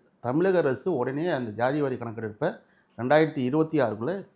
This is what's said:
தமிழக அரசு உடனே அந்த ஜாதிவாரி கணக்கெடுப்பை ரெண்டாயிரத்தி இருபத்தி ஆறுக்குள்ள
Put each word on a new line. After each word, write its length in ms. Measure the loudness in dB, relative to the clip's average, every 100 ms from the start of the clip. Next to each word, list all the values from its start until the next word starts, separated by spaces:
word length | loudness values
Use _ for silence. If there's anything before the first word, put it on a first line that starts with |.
| _ _
தமிழக 380 | -2 2 2 2
அரசு 380 | 2 0 -2 -2
உடனே 320 | -2 -2 -2
அந்த 240 | -2 -4
ஜாதிவாரி 460 | -2 0 0 -2 -4
கணக்கெடுப்பை 520 | -8 -8 -8 -4 -4 -4 _ _ _ -6
ரெண்டாயிரத்தி 400 | 4 4 4 0
இருபத்தி 440 | 0 2 2 2
ஆறுக்குள்ள 460 | 0 0 -4 -6 -10